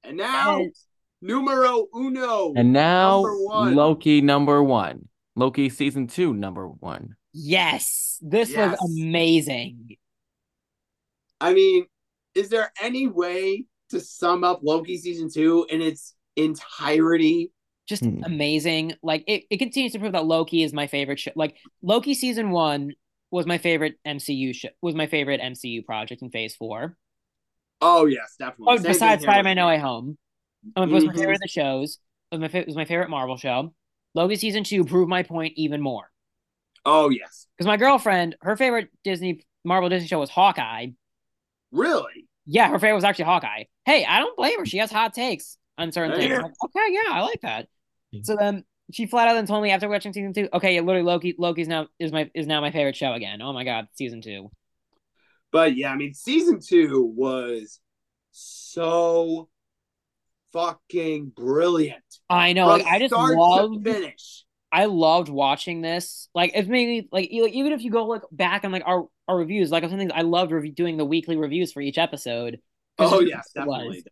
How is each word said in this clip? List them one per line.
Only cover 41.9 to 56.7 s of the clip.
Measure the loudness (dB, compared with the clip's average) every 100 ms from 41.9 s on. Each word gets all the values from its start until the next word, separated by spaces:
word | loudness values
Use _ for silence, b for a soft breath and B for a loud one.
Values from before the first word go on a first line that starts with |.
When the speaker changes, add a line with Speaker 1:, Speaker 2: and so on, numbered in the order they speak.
| 0 -2 -16 -20 _ -2
Speaker 2:
Yeah, | 4 4
her | 4
favorite | 2 2
was |
actually | 2 0 0
Hawkeye. | 0 0 -10 -14 _ 2
Hey, | 2 4
I | 0
don't | 0 -2
blame | -2 -2
her. | -4
She | -4
has | -2
hot | 0 -2
takes | -2 -6 -6 -10 -20 _ -10
on | -6
certain | -4 -2
Speaker 1:
Yeah. | 0 0
Speaker 2:
things. | -2
Like, | -4 -10 -8
okay, | -2 -2
yeah, | 0 -2
I | -2
like | -4 -4
that. | -8 -10 -10 _ _ _ _
Speaker 3:
Mm. | -14 -6
Speaker 2:
So | 0
then | 0 -2 -10 _ _
she | -10 -4
flat | 2 2
out |
then | 2 0
told | -2
me | 0
after | 0 0
watching | -4 -6
season | -10 -8
two, | -4 -4
okay, | 0 0 0
yeah, |
literally | 2 2 2
Loki, | 0 -2 -2
Loki's | -4 -2 -4
now, | -4 -6 _
is | -6
my, | -4 -4 -6
is | -2
now | -2
my | -2
favorite | -2 -2 -2
show | -4
again. | -4 -8 -12
Oh | -10
my | -8
God, | -6 -6 -8 -12
season | -12 -10
two. | -14 -16 -16 _ _ _ _ _ _ _ _ _ _
Speaker 1:
But | 4 4 2
yeah, | -4
I | -6
mean, | -8
season | -8 0 2 2 0
two | 4